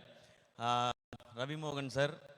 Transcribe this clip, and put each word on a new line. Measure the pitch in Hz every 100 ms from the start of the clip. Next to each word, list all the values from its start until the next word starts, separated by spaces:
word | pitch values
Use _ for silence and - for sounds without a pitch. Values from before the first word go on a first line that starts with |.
| - - - - _ -
ஆ, | 117 120 123 - _ - - 117
ரவிமோகன் | 139 156 151 143 135
சார், | 127 143 156 -